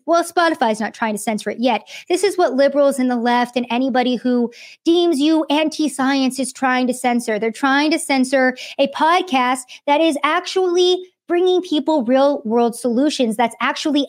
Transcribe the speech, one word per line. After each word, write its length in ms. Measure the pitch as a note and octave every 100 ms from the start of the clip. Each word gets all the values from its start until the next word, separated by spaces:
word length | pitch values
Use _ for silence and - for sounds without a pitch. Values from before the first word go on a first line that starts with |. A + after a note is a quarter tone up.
well, 180 | - E4+
Spotify's 580 | E4 - E4 D#4+ A3+ G#3+
not 120 | G#3
trying 220 | - A3+
to 40 | G#3
censor 300 | - G#3+ G#3
it 100 | A3
yet. 300 | B3 G#3+ - - -
This 120 | F4
is 140 | G4 F4+
what 160 | E4
liberals 460 | B3+ C#4 C#4 C#4 C4+
and 120 | B3+
the 60 | B3
left 400 | A#3+ A#3+ A#3+ B3+
and 100 | A#3+
anybody 460 | A#3 C4+ B3 B3 A#3+
who 360 | B3+ B3 A#3 - - -
deems 340 | - E4+ F4 C#4
you 280 | D4 D#4+ -
anti-science 920 | D4 D#4 - D4+ - C4 C#4 C4 C4
is 140 | B3+
trying 360 | - C4 B3+ B3
to 40 |
censor. 460 | B3 B3 A#3+ A#3 G#3
They're 120 | A3+
trying 400 | A3 C4+ C#4 D4+
to 60 | D#4
censor 560 | - C4+ C4 C4+ B3+ B3+ - -
a 100 | C#4
podcast 720 | - D#4 F4+ F#4 - B3 C4 - - -
that 160 | D4
is 160 | E4 C#4
actually 840 | D4 E4+ F4+ F#4+ F#4 F4 F4+ F4+ F4+ _ -
bringing 360 | F4 F#4 F4+
people 420 | F4+ D4+ - D#4
real 380 | A3+ C4 C#4 C#4+
world 320 | G#3+ A#3 A#3 A#3
solutions, 640 | B3 A#3 D4 - B3 A3
that's 180 | A#3 -
actually 420 | B3 D4 D#4+ C#4+